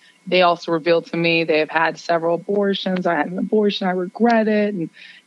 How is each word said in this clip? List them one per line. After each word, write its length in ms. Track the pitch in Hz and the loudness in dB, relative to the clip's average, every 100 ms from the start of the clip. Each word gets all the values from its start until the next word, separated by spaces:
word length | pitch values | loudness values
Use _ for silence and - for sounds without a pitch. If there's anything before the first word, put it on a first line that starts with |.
| - _ 190 | -20 _ -2
They 140 | 180 | 2
also 300 | 175 170 - | 4 2 -2
revealed 340 | 165 156 165 165 | -2 2 0 0
to 100 | 170 | -2
me 260 | 170 165 | 2 2
they 160 | 165 151 | 2 0
have 100 | 156 | 0
had 280 | 156 160 160 | 0 0 -2
several 360 | - 170 165 170 | -2 -2 0 -2
abortions. 720 | 170 202 202 196 196 185 175 | -2 0 0 0 -2 -2 0
"I 100 | 160 | -2
had 120 | 180 | -2
an 100 | 185 | -4
abortion. 500 | 190 214 208 - 185 | -2 0 0 0 -2
I 40 | |
regret 560 | 185 180 - 233 226 220 | -2 -4 0 2 2 2
it." 260 | 208 208 | 0 0
And 160 | 202 160 - - - | -2 -8 -10 -20 -20